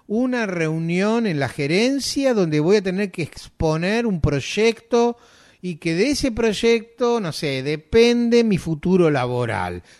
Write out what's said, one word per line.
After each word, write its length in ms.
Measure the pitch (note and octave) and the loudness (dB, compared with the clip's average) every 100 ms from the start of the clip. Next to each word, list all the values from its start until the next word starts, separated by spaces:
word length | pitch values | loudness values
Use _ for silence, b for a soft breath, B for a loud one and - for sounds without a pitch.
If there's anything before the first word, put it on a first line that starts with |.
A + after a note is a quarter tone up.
| - | -6
una 400 | G#3+ B3+ B3 G#3 | -2 0 -2 -2
reunión 800 | F3+ D#3+ D#3+ E3 F3 G#3 A#3 A3 | -2 -2 -2 -2 0 0 0 0
en 120 | D3+ | -2
la 120 | C3 | -4
gerencia 840 | - C#3+ F3+ B3 C#4 - C#4+ C4+ | -4 -2 0 0 -2 -4 -2 0
donde 280 | A3+ E3+ D3+ | 2 2 2
voy 160 | D#3 G#3+ | 2 2
a 60 | |
tener 280 | F#3+ F3+ G3+ | 0 -4 -4
que 120 | F3+ | -6
exponer 840 | D3 - - - D#3+ D#3 F3+ A3+ A#3+ | -10 -10 -18 -4 -2 0 -2 -2 -2
un 160 | F3 | 0
proyecto 960 | D3+ C#3+ - G3+ A3+ A3 - A#3+ A#3+ A#3 b b b b | 0 -2 -4 0 0 0 -2 2 2 -2 b b b b
y 140 | F3+ D#3 | -10 -6
que 180 | E3+ | -4
de 160 | E3 C4 | 0 0
ese 200 | C#4 C4+ | 0 -2
proyecto, 920 | A3 A3+ F#3+ A#3 A#3 A3 - A#3+ A#3 | 0 -2 0 2 2 -2 -4 0 0
no 120 | F3 | -2
sé, 300 | - D3+ C3 | -4 -4 -4
depende 840 | C3+ D3+ - A3+ A#3 A#3+ A#3+ A#3 | -4 -6 0 4 4 4 4 4
mi 140 | A3+ F#3 | 4 0
futuro 520 | D#3+ D#3 F3 F#3 E3 | -2 -2 2 4 4
laboral". 720 | C#3 B2 B2 A#2 G#2 F2+ F2+ - | 2 0 -2 -2 -2 -4 -8 -14